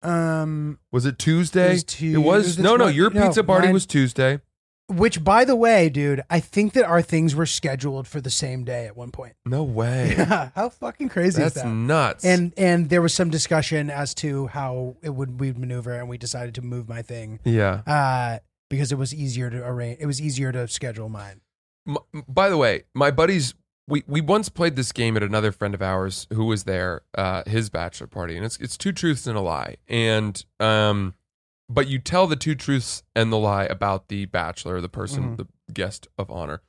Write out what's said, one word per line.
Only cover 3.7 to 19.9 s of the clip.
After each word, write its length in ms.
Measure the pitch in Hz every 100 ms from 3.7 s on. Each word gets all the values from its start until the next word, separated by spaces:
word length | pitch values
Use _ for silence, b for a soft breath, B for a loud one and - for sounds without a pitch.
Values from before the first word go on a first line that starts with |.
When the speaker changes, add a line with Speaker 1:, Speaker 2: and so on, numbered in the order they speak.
Speaker 2:
was 120 | 190 -
Tuesday. 540 | 147 131 - 131 139 _ _ _ _ _
Speaker 1:
Which, 320 | 180 220 -
by 220 | 156 214
the 120 | 262 247
way, 340 | 233 220 165
dude, 340 | 139 143 139 135
I 100 | 170
think 320 | - - 208
that 120 | 262 208
our 160 | 170
things 340 | 165 165 160 143
were 100 | 165
scheduled 640 | - 156 135 143 135 123
for 140 | 151
the 80 | 131
same 340 | - 139 127
day 220 | 123 123 113
at 100 | 110
one 160 | 120
point. 220 | - - _ -
Speaker 2:
No 160 | 127
way. 520 | 151 110 113 127 147 -
Speaker 1:
<laughs> 20 |
Yeah, 340 | 165 190 131 -
how 140 | 233
fucking 400 | - - - 269
crazy 320 | - 175 170
Speaker 2:
That's 160 | 160 151
Speaker 1:
is 60 |
that? 40 | 117
Speaker 2:
nuts. 540 | 110 117 156 127 -
Speaker 1:
And, 300 | 185 180 175 -
and 320 | 190 175 160
there 120 | 175
was 120 | 170
some 160 | - 175
discussion 600 | 156 - 160 143 156 147
as 240 | 143 143 -
to 320 | 156 139 135
how 480 | 143 135 127 127 127
it 80 | 156
would, 320 | 131 135 123
we'd 160 | 135 123
maneuver, 360 | 127 123 117
and 140 | 120 123
we 100 | 123
decided 380 | 120 127 120 113
to 60 |
move 260 | 123 123 113
my 140 | 117
thing. 400 | 110 117 110 110
Speaker 2:
Yeah. 380 | - 113 101 92 110
Speaker 1:
Uh, 540 | 147 139 127 123 113 _ _ _
because 240 | 139 139
it 40 | 139
was 160 | 131
easier 360 | 151 139 123 123
to 160 | 120 123
arrange. 320 | 123 120